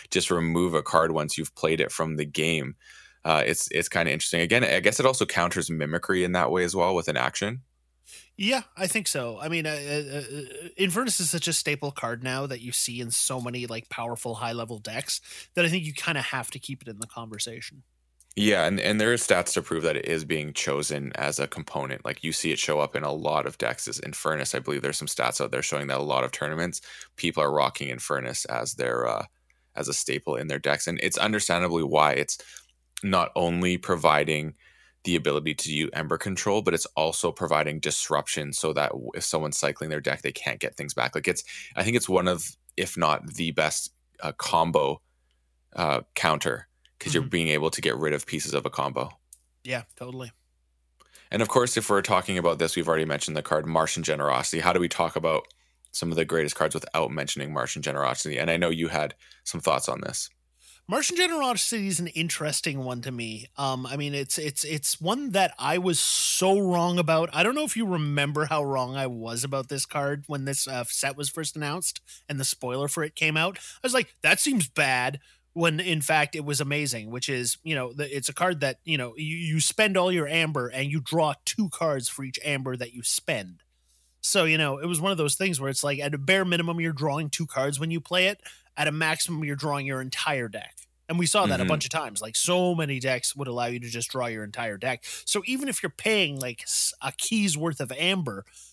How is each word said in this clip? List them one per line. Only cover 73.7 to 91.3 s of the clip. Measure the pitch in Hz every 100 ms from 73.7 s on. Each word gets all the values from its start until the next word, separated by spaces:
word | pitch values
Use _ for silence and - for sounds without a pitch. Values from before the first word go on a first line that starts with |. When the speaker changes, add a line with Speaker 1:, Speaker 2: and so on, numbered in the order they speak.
| -
Speaker 2:
was | 254
like, | 254 - _
"That | 151 185
seems | 294 240 147
bad," | - 139 127 127 139 _ _ _
when | 165 165 156
in | 180 160
fact | 139 156 147 156
it |
was | 147 143
amazing, | 139 147 143 117 107
which | 123 147
is, | 127 120 -
you | 160
know, | 143 123
the, | 139 143
it's | 139 139
a |
card | - 180 160
that, | 139 131
you | 165 147
know, | 123 117
you, | 156 165
you | 165 156
spend | - - 214 190
all | 185
your | 175 147
amber | 165 160 143 123
and | 131 143
you | 151
draw | 123 165 156 - -
two | - 196
cards | - 160 135 117
for | -
each | 135 -
amber | 151 139 131 123
that | 120
you | 120
spend. | - - - 123 92 85 _ _ _ _ _ _
So, | - 196
you | 165 160
know, | 147 139
it | 170
was | 160
one | 190
of | 175
those | 147 -
things | 190 147
where | 135
it's | 131
like, | 143 139
at | 143
a | 147
bare | 139 190
minimum, | 185 170 170 170
you're | 165
drawing | 139 151 147 147
two | - 160
cards | - 139 139
when | 160
you | 165
play | - 180 185
it. | 202 - - _ -
At | 151
a |
maximum, | 151 160 160 - 156
you're | 147
drawing | 143 147 139 135
your | 131
entire | 131 - 160 139 113
deck. | 104 - - - _ -
And | 170
we |
saw | 170